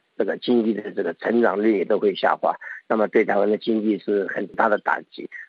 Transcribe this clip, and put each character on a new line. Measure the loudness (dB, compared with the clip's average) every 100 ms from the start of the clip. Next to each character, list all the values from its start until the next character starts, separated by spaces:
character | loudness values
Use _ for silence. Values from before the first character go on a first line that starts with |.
| -8 -4
这 |
个 | -4 -2
经 | 0 2
济 | 2
的 | -2 -6
这 | -4
个 | -6
成 | -4 0 2
长 | 2 2
率 | 2 2
也 |
都 | 0 2
会 | 0
下 | 2 0 2
滑， | -2 -4 -12 -16 -4
那 | 0
么 | 2
对 | 2
台 | 2 2
湾 | 2
的 | 0
经 | 0 0
济 | 0 -2
是 | 0 -2 -2
很 | -6 -6
大 | 0 2
的 | 2
打 | 0 -4
击。 | -6 -16 -14 -16